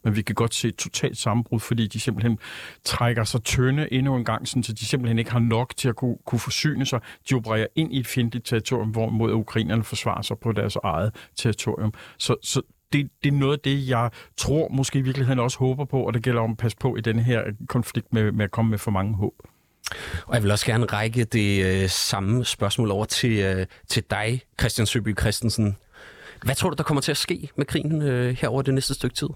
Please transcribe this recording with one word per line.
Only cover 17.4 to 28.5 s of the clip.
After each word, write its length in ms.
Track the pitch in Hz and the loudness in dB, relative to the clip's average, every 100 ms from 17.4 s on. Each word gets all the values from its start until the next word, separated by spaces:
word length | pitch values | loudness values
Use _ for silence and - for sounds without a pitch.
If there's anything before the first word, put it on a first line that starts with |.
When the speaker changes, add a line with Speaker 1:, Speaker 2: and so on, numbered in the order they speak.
| 101 104 - | 0 -8 -2
Speaker 1:
konflikt 460 | 123 120 120 - | -2 0 -4 0
med, 180 | 117 107 | 2 4
med 140 | 104 | 2
at 60 | 101 | 0
komme 200 | - 113 | 2 2
med 60 | 104 | 2
for 140 | - | 0
mange 240 | 95 98 | 0 0
håb. 180 | 101 104 - - _ _ _ - - - - | 0 -2 -4 -20 _ _ _ -12 -10 -8 -8
Speaker 2:
Og 100 | - | -2
jeg 80 | 120 | 2
vil 80 | 104 | 4
også 140 | 104 | 2
gerne 200 | - 117 | 2 2
række 380 | 113 104 110 113 | 2 0 0 0
det, 420 | 113 117 104 98 | 2 2 4 4
øh, 240 | 95 95 95 | 4 4 2
samme 560 | - - 98 98 120 | 0 -2 0 2 0
spørgsmål 460 | 120 - 101 - 110 | 0 -2 -2 2 2
over 140 | 98 | 2
til, 340 | 110 - 123 107 | 0 0 2 4
øh, 260 | 95 95 92 - - | 2 0 -2 -8 -4
til 160 | - - | -4 -2
dig, 320 | 101 110 127 _ - | -2 -2 -4 _ -2
Christian 280 | 120 - 107 | -2 2 0
Søby 320 | 117 104 98 | 0 -2 0
Christensen. 580 | 110 - 117 - 104 101 _ - - - - - | 0 2 0 2 0 0 _ -20 -20 -20 -20 -6
Hvad 120 | - | -2
tror 140 | 139 185 | 0 0
du, 60 | 147 | 0
der 60 | |
kommer 180 | 151 143 | 0 0
til 100 | 147 | 0
at 60 | 143 | -2
ske 320 | - 175 147 | -2 -4 -4
med 100 | - | -6
krigen, 360 | 143 160 151 156 | -2 -2 0 0
øh, 340 | 147 123 123 127 | 0 2 0 0
her 80 | |
over 140 | 127 | 0